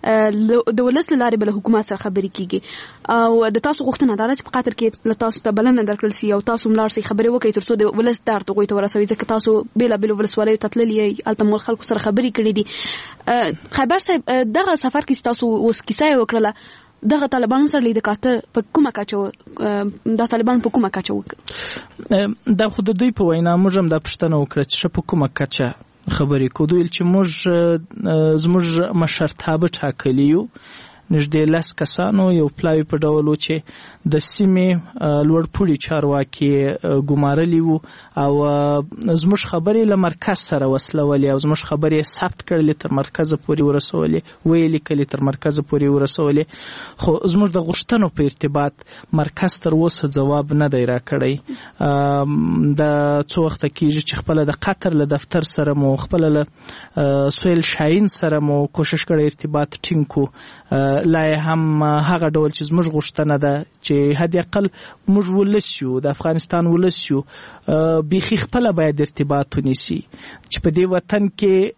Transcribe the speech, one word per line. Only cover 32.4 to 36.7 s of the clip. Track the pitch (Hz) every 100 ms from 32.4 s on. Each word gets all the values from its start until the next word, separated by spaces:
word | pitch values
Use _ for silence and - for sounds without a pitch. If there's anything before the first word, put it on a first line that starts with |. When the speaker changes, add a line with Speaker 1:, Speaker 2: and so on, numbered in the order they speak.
| 147
Speaker 2:
پلاوي | - 170 156
په | 156 156
ډول | 151 151 151
و |
چې | 151 - 160 - - - - -
د | 151
سیمې، | - - 196 185 185 175 170 -
اه، | 156 147
لوړپوړي | 147 160 160 - 196
چارواکي | 147 - 160 143 139 139 - 143
یې، | 139 139